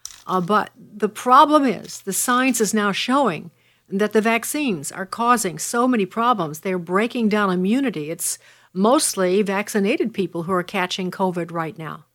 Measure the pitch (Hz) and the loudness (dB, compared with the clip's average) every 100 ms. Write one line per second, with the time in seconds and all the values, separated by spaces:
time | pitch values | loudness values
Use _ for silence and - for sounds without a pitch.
0 | - - - 185 175 208 - - - 208 | -20 -14 -2 -2 2 0 0 -8 -20 -6
1 | 208 - 247 262 302 302 269 175 - - | -6 -4 6 8 8 6 2 -2 -8 -12
2 | - 185 - 247 262 233 214 214 208 185 | -8 -4 0 2 2 2 0 0 0 -2
3 | - 269 247 156 170 - _ _ - 196 | 0 2 2 -2 -8 -20 _ _ -8 -2
4 | 208 220 214 226 226 294 285 170 139 - | 0 2 2 0 -2 -4 -2 -4 -6 -10
5 | 190 - 233 247 190 156 - 240 254 240 | -8 -2 2 2 0 -6 -4 0 2 2
6 | 185 - 233 226 160 151 196 185 170 185 | 0 0 0 2 -2 -6 -4 -4 -2 0
7 | 233 247 220 208 202 180 185 254 269 170 | 0 0 0 2 2 2 2 0 0 -4
8 | 151 170 - - - - _ 180 208 294 | -8 -8 -8 -8 -14 -20 _ 0 4 4
9 | - - 185 190 202 196 208 214 196 311 | 2 0 2 2 2 -2 -2 0 0 0
10 | 254 - 180 170 165 180 175 202 180 - | -2 -2 -4 -4 -2 -2 -2 -4 -4 -4
11 | 180 180 190 175 170 170 160 - 156 156 | -6 -2 -2 -2 -4 -6 -6 -8 -12 -14
12 | _ | _